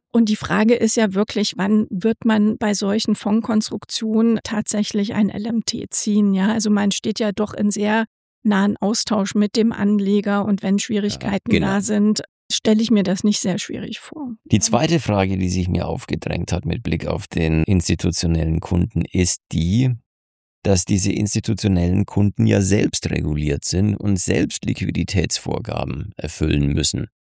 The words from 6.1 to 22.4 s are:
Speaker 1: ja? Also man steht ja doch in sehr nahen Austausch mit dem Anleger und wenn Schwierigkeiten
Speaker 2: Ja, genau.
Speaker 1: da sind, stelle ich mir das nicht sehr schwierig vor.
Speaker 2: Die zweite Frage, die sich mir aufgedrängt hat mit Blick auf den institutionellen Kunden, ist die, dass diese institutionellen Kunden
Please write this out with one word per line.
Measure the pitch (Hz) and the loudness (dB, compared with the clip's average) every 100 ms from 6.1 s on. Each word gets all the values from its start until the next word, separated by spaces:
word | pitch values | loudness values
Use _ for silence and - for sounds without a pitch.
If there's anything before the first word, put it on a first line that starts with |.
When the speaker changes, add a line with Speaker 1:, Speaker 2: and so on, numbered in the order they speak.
| 208 202 | 2 2
Speaker 1:
ja? | 190 196 | 2 2
Also | 220 214 | 0 0
man | 208 202 | 2 2
steht | - 226 208 | -2 -4 -2
ja | 214 | -2
doch | 196 214 | -2 -4
in | - 208 | -2 -2
sehr | 196 208 220 220 _ _ _ | 0 0 0 -2 _ _ _
nahen | 214 196 202 - | 0 2 2 0
Austausch | 196 226 - 208 196 208 | -2 -2 0 -2 0 0
mit | 208 226 | 0 2
dem | 226 | 0
Anleger | 220 202 208 196 208 202 202 208 | 2 0 2 2 2 2 0 0
und | 196 | 0
wenn | 190 202 | 0 0
Schwierigkeiten | - 208 208 202 - 196 - | 0 -2 -2 -4 -4 -4 0
Speaker 2:
Ja, | 208 | 2
genau. | 196 | 2
Speaker 1:
da | 196 | 0
sind, | 202 208 208 214 - _ - | 0 2 2 0 -4 _ -8
stelle | - 226 214 | -2 2 2
ich | 226 | 4
mir | 208 | 2
das | 180 190 | 2 0
nicht | 208 208 | 0 0
sehr | 202 196 | -2 -2
schwierig | - - - - | -4 -8 -10 -12
vor. | - 320 262 226 - | -14 -10 -10 -12 0
Speaker 2:
Die | 110 | 2
zweite | - 117 156 165 | 2 2 2 2
Frage, | 120 101 95 95 | 2 2 2 0
die | 90 | 0
sich | 92 90 | 0 0
mir | 90 82 | -2 -2
aufgedrängt | - - - - 82 - | -6 -6 -6 -4 -4 -2
hat | - - | -4 -2
mit | 82 | -4
Blick | - 165 80 | -2 -2 -2
auf | 82 - | -4 -4
den | 87 80 80 | 0 2 2
institutionellen | 80 95 - 85 87 - 82 82 80 82 | 4 2 2 0 0 0 0 0 0 -2
Kunden, | - 90 87 - - | 0 0 0 0 0
ist | 92 90 - - | 0 0 -2 -4
die, | 82 82 110 131 117 _ _ _ _ _ _ | -2 2 2 2 -2 _ _ _ _ _ _
dass | 101 92 - | 0 2 2
diese | 101 101 | 0 0
institutionellen | - 104 113 - 101 98 92 87 95 101 | 0 0 -2 -2 0 2 2 2 2 0
Kunden | - 101 - | 2 2 2